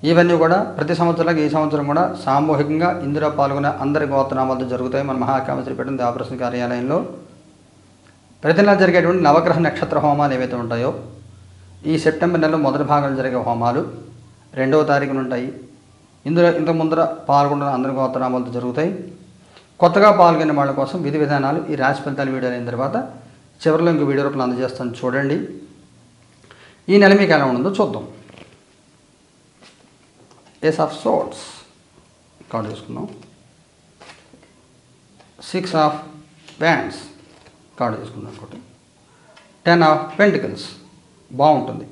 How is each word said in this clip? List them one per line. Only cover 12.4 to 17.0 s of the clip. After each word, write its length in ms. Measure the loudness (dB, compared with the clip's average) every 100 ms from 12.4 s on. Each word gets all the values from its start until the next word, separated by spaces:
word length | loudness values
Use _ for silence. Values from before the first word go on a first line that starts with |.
నెలలో 140 | 2 2
మొదటి 260 | 0 0 2
భాగంలో 240 | 2 2 -2
జరిగే 180 | -2 -2 -2
హోమాలు 340 | 0 0 0 -4 -10 -18 -20 -20 -20 _ -4
రెండవ 240 | 2 2 4
తారీఖున 260 | 2 0 -4
ఉంటాయి. 300 | -4 -6 -6 -12 -18 -20 _ _ _ _ -2
ఇందులో 200 | 2 4 2
ఇంత 100 | 0 0
ముందర 220 | 0 0